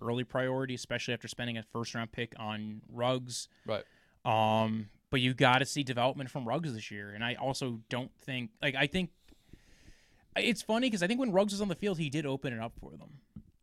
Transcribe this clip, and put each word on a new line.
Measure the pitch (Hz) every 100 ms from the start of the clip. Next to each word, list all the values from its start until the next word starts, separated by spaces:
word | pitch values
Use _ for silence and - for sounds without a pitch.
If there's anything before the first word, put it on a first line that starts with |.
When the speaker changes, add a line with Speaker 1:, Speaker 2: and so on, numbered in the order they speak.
Speaker 1:
early | 117 123
priority, | 120 127 131 131 131
especially | 123 - 120 -
after | 120 117
spending | - 120 113
a |
first-round | - 117 113 120 113
pick | - 117 -
on | 107 107 107 107 -
Ruggs. | 120 123 127 123 117 - _ -
Speaker 2:
Right. | 107 - _ _ _ 127
Speaker 1:
Um, | 110 110 110 110 110 104 - -
but | 135
you | 127 123
gotta | 131 131 135
see | 147
development | 127 120 127 139 131
from | 143 117
Ruggs | 143 160
this | 110 -
year, | 104 101
and | 104
I | 117 123
also | 131 131 131 113 -
don't | 123 131 _
think, | - 127 113 -
like, | 147
I | 131 143
think | 185 180 _ - - _ - _ - - - _ _ _ -
it's | 214 220
funny | - 226 254
'cause | 208
I | 175
think | 247
when | 254
Ruggs | 180 208
was | 202
on | 208
the | 165
field, | 202 165
he | 151
did | 147 143
open | 135 139
it | 113
up | 117 -
for | - -
them. | - - _ - - _